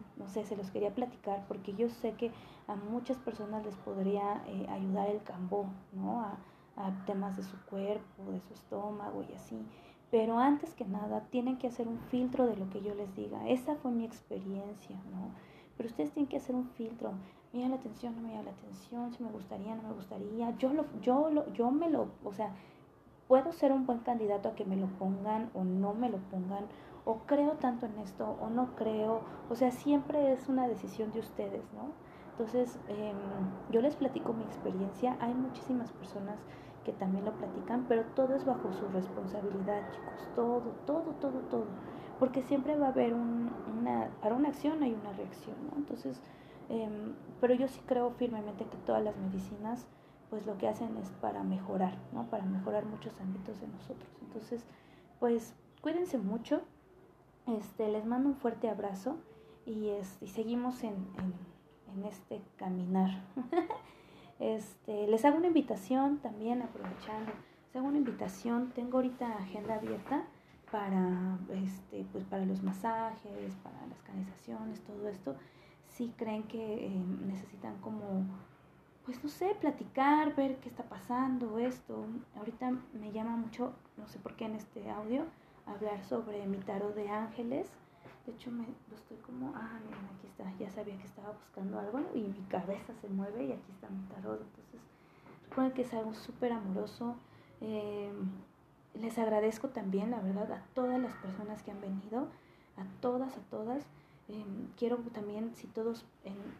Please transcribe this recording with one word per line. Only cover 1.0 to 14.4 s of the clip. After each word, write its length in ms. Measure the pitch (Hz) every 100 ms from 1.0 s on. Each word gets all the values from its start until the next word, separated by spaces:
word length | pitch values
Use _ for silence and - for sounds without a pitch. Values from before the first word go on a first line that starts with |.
| 240 - 202 196 -
porque 260 | 196 202
yo 160 | 196 233
sé 240 | 233 233
que 180 | 220 233 - - - -
a 80 | 202
muchas 420 | 202 240 240 254
personas 480 | - 220 208 214 208
les 100 | 190
podría, 680 | 208 196 190 202 202 208 -
eh, 200 | 196 190
ayudar 400 | 196 190 196 202
el 140 | 208
Kambo, 420 | - 180 180 202 196 190 -
¿no? 280 | 190 196 233
A, 160 | 208 190 - - - -
a 280 | 196 190 -
temas 300 | 196 202 190
de 80 |
su 160 | 190 190 -
cuerpo, 680 | 196 196 214 - - 196
de 80 | 185
su 140 | -
estómago 720 | 208 - 202 208 208 202 202
y 100 | -
así. 240 | 185 - 226 214 - - - -
Pero 280 | 226 220 226
antes 340 | 269 294 330
que 120 | - 196
nada, 360 | 202 208 214 220
tienen 280 | 247 247 254
que 100 | 247
hacer 200 | 240 233
un 120 | 233
filtro 480 | - 247 247 262 247
de 80 | 196
lo 140 | 190
que 120 | 202
yo 140 | 202 202
les 200 | 202 196
diga. 320 | 208 214 220
Esa 280 | 254 254 294
fue 160 | 262
mi 140 | 233 226
experiencia, 920 | - - 196